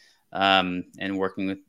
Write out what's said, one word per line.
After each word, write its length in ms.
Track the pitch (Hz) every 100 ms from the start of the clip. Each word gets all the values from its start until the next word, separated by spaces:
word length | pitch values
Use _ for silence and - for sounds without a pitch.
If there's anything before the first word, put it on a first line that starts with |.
| _ _ _
um, 540 | 92 98 95 92 90 - -
and 220 | 98 98
working 260 | 95 - 95
with 140 | 98